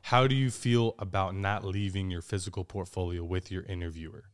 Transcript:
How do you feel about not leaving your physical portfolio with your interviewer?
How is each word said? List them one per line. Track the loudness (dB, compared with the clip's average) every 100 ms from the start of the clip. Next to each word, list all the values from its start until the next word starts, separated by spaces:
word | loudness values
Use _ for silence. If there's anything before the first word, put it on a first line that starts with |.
How | 4 6 6
do |
you | 4 2
feel | 0 4 4 4 0
about | -2 0 0 0
not | 0 0
leaving | -2 -2 0 0 -2
your | -2
physical | -2 -4 -4 -6
portfolio | -6 -6 -4 -2 -2 -2
with | -2 -4 -4
your | -8
interviewer? | -6 -6 -6 -8 -12 -14 -20